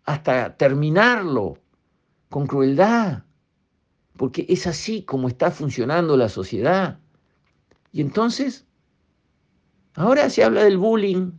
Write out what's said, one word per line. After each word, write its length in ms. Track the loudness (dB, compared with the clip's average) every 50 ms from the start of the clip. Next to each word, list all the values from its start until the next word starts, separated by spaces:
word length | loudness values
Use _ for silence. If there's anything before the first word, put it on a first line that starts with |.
| _
hasta 520 | -6 -6 -4 -2 0 0 0 -2 -4 -2
terminarlo 1000 | 0 2 2 2 0 0 0 2 4 4 4 2 0 -2 -2 -2 -2 -2 -4 -8 -12 _ _ _ _ _ _ _ _ _ _ _ _ _ _
con 180 | -6 -6 -4
crueldad, 800 | -2 0 0 2 2 4 4 4 4 2 2 0 -2 -4 -8 -12 _ _ _ _ _ _ _ _ _ _ _ _ _ _ _ _ _ _
porque 300 | -6 -6 -6 -6 -6 -4 -2
es 200 | -2 -2 -2 -4
así 340 | -6 -6 -8 -8 -8 -8
como 240 | -8 -6 -6 -4 -4
está 240 | -4 -2 -2 -2 -2
funcionando 680 | -2 -4 -6 -6 -4 -4 -4 -2 -2 0 0 2 2
la 120 | 2 2 0
sociedad. 720 | -2 -6 -8 -6 -6 -2 0 0 0 0 0 -2 -6 -10 _ _ _ _ _ _ _ _ _ _ _ _ _ _ _ _ _ _
Y 100 | -6 -4
entonces, 680 | -4 -2 -2 0 0 0 -2 -2 -4 -6 -6 -10 _ _ _ _ _ _ _ _ _ _ _ _ _ _ _ _ _ _ _ _ _ _ _ _ _ _ _
ahora 360 | -2 0 2 4 2 2 2
se 140 | 2 2 2
habla 180 | 4 4 4
del 160 | 6 6 4 4
bullying 540 | 2 2 2 2 2 0 0 0 -2 -4 -8